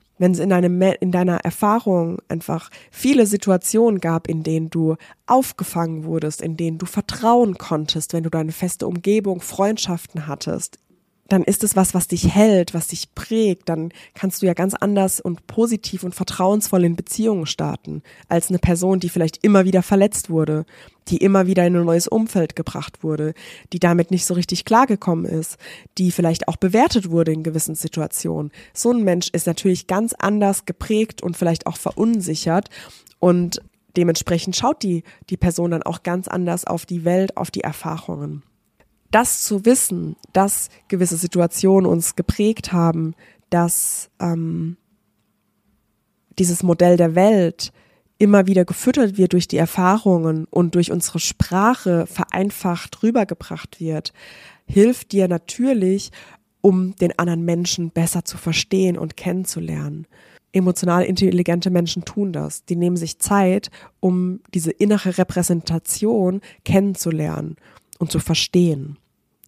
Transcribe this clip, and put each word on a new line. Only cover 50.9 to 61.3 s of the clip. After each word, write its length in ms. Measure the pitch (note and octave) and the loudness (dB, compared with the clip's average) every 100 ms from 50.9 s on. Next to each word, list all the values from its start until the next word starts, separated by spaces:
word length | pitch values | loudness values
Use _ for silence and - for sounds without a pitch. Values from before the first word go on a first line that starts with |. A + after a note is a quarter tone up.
unsere 280 | F3 - E3 | -2 -4 -4
Sprache 880 | - - - F#3 G#3+ B3+ F#3 E3+ E3+ | -4 -2 -2 2 2 2 0 0 0
vereinfacht 960 | - - F3+ G3+ - F#3 E3+ - - | -4 -4 -2 -2 -2 -4 -4 -6 -2
rübergebracht 760 | A3 A#3+ G3 E3+ - D#3+ - - | 0 0 -2 -6 -12 -14 -14 -10
wird, 320 | E3 D#3 - - - - - - - | -6 -6 -8 -14 -20 -20 -20 -18 -2
hilft 480 | G3 A3+ B3 - | 4 4 4 -2
dir 140 | G3 F#3 | 0 0
natürlich, 840 | E3+ - - C4 A#3+ F#3 G3 - - - - _ _ | 0 -4 -2 0 2 2 0 -4 -16 -20 -20 _ _
um 340 | G3+ F#3 F#3 - | 4 4 0 -2
den 200 | F3 - | -2 0
anderen 280 | F3 E3+ E3+ | -2 0 0
Menschen 460 | E3+ F3 - E3 | -2 -2 -4 -4
besser 340 | E3+ E3+ F3 - | -2 -2 -2 -6
zu 120 | - | -8
verstehen 600 | E3+ D#3+ - F#3+ F#3 F3 | -4 -4 0 2 2 0
und 180 | D#3+ - | -6 -8
kennenzulernen. 920 | F3+ F#3 F#3 E3+ E3 D3+ D3 D#3 D#3+ _ _ _ _ | -6 -4 -6 -8 -6 -6 -6 -10 -14 _ _ _ _
Emotional 520 | F#3+ F3+ F3 F3 F3 | 0 2 2 2 2
intelligente 640 | F#3 F#3 F#3+ | 2 2 2